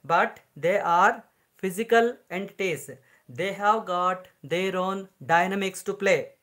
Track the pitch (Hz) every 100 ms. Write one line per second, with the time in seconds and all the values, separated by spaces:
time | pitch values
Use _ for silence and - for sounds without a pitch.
0 | 139 170 226 - _ - 165 196 170 170
1 | 202 247 _ _ _ _ 190 185 226 233
2 | 233 247 _ 180 196 - 190 151 - -
3 | _ _ - 123 190 196 208 220 185 180
4 | 180 185 - _ 139 170 190 185 185 196
5 | 190 _ 135 170 185 196 190 185 - 196
6 | 190 160 - _